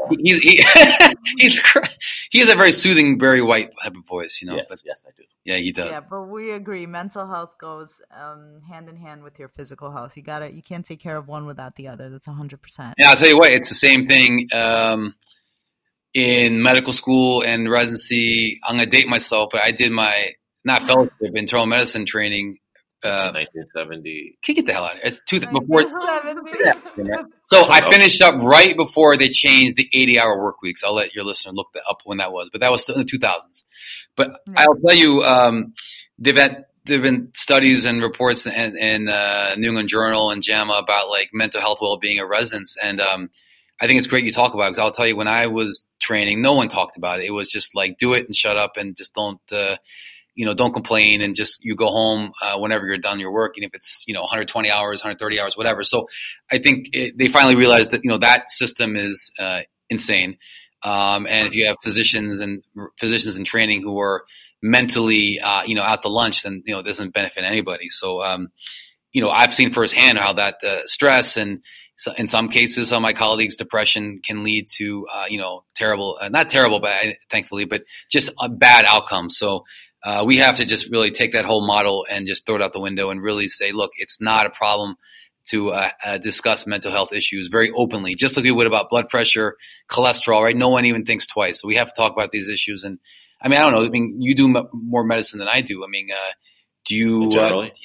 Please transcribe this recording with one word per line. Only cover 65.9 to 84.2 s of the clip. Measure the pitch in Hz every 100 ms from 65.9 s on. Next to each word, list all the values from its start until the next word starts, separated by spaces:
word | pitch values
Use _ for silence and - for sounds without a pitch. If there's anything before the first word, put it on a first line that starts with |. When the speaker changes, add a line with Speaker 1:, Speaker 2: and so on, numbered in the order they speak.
| 107
Speaker 2:
to | 104
lunch, | 110 117 -
then, | 101 95
you | 98
know, | 98
it | 98
doesn't | 110 95
benefit | 101 95 -
anybody. | 92 110 95 87 90
So, | - 95 90
um, | 95 92 90 _ - - - _ _
you | 131
know, | 107
I've | 92 123
seen | - 123
firsthand | 120 110 120 131 107
how | 101
that, | 101 101 -
uh, | 101 95 -
stress | - 143 131 117 113
and | 104 95 _ - - -
so, | - -
in | 113
some | 110 113
cases, | 120 120 123 113
some | 120
of | 110
my |
colleagues' | 107 110 110 107 -
depression | 113 110 107 110 104 101
can | - 107
lead | 107 107 101 -
to, | 104 101 -
uh, | 104 95
you | 104
know, | 92 90 _
terrible, | - 110 101 98 82
uh, | 98
not | - -
terrible, | 135 120 104
but | 101
I, | 98 107 - -
thankfully, | 110 - 101 95
but | 104 - - -
just | 143 - -
a | 123
bad | 117 127 120 104
outcome. | 107 - 95 87
So, | - 104 98 - - - _
uh, | 104 101 110
we | 131
have | 135 123
to |
just | 120 110 -
really | 117 107
take | - 117
that | 117
whole | 98 110 101
model | 104 101 98 92
and | 101 95
just | 95 -
throw | 104
it |
out | 95
the | 98
window | 98 95 98
and | 95
really | 104 104 98
say, | - 101
"Look, | 104 101 -
it's | 101
not | -